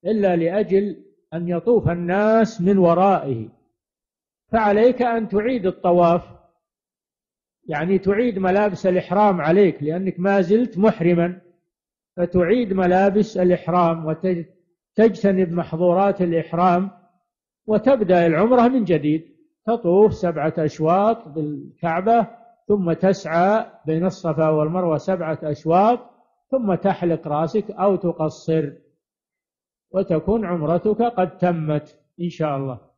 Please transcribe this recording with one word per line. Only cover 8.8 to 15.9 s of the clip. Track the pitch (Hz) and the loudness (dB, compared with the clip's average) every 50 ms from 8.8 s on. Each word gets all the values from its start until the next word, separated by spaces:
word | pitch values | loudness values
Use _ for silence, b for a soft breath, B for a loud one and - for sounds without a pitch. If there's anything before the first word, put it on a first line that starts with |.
| - | -2
الإحرام | 190 180 180 - - 175 202 208 208 190 170 | 0 0 0 -2 0 0 2 2 2 2 0
عليك | 143 156 170 202 208 175 - - | 0 2 4 4 4 4 2 -2
لأنك | 143 147 160 180 190 190 - - | -6 -4 -4 -4 -4 -6 -6 -2
ما | 180 196 196 202 | -2 0 2 2
زلت | 185 165 208 226 247 - - 170 | 2 2 2 0 0 -2 -2 2
محرماً، | 202 220 - - 170 170 175 170 170 175 180 185 _ _ _ _ _ _ _ _ _ _ _ _ _ _ _ | 2 2 2 2 0 2 2 2 0 -2 -4 -10 _ _ _ _ _ _ _ _ _ _ _ _ _ _ _
فتعيد | - 175 175 175 185 175 165 214 254 240 196 | -6 -6 0 0 0 2 2 2 0 0 -2
ملابس | 190 190 185 175 180 185 196 202 190 214 202 214 - | -2 0 0 2 2 4 2 2 2 2 -2 0 -2
الإحرام | 185 180 180 175 170 - - 170 175 175 165 165 165 160 | 0 2 2 2 0 0 -2 0 2 2 2 0 -2 -4
وتجتنب | 156 160 156 - 185 180 170 165 _ _ _ _ _ _ _ _ _ _ - 220 233 190 - - 196 190 185 190 170 | -6 -6 -4 -2 -4 -4 -4 -6 _ _ _ _ _ _ _ _ _ _ 2 2 2 2 2 0 0 2 2 0 -2
محظورات | 170 175 160 - - 160 180 180 | -2 -6 -6 -6 -4 0 0 2